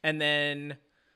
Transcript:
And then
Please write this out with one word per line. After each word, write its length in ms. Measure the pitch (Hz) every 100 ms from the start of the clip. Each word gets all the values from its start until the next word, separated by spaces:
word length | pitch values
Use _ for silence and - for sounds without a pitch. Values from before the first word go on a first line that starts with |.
And 180 | 156 156
then 560 | 147 147 147 143 147 139 _ _ _